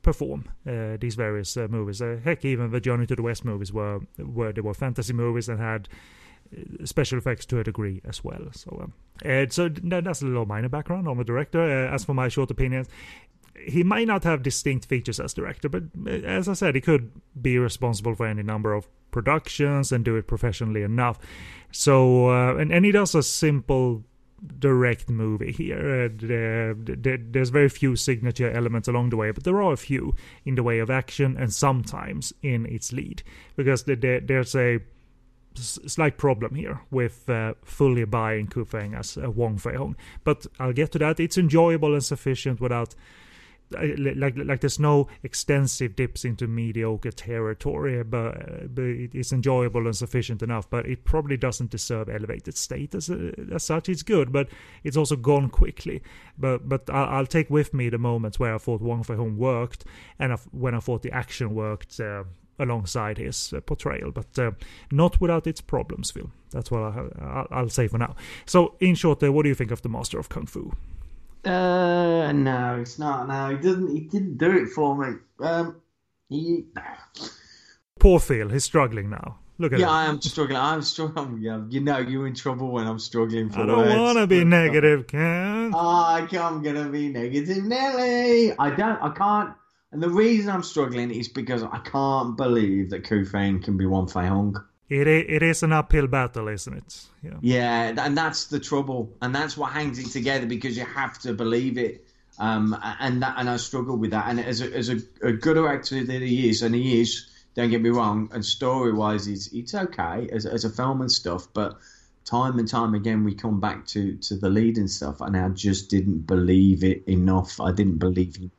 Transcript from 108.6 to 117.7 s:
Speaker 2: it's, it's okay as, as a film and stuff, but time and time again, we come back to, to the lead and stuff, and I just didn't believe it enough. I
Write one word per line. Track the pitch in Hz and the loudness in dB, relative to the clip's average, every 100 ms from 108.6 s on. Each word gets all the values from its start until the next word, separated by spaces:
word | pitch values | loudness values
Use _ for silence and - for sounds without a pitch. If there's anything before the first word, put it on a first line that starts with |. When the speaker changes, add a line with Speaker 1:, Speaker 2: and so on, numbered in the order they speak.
| 127 131 123 107 107 107 101 | 0 2 2 2 0 0 -4
Speaker 2:
it's, | 98 - | -8 -8
it's | 117 120 | -10 -6
okay | 208 185 - 85 95 120 | -6 -6 -4 -4 -4 -4
as, | 113 107 | -6 -4
as | 113 | -4
a | 113 | -4
film | 110 131 135 | -2 -2 -2
and | 127 | -2
stuff, | - 90 87 - | -2 -2 -6 -6
but | 104 104 - - - _ _ | -4 -4 -6 -20 -20 _ _
time | - 120 131 123 | -4 0 0 0
and | 113 | 0
time | 120 113 | 0 0
again, | 104 110 107 | 0 0 2
we | 104 | 0
come | 101 113 104 | -2 -2 -2
back | 101 - - | -2 -4 -6
to, | 104 98 95 | -4 -2 -4
to | - 98 | -6 -2
the | 98 | 2
lead | 104 117 113 | 4 4 2
and | 95 | -2
stuff, | - 69 73 | -4 -6 -6
and | - 95 | -2 0
I | 92 | 0
just | 95 104 92 - | 0 0 0 2
didn't | 101 95 80 78 | 2 2 0 2
believe | 92 90 92 98 90 | 2 6 8 8 6
it | 95 92 - | 4 2 2
enough. | 92 92 95 92 - | 4 4 4 0 -2
I | 90 | 0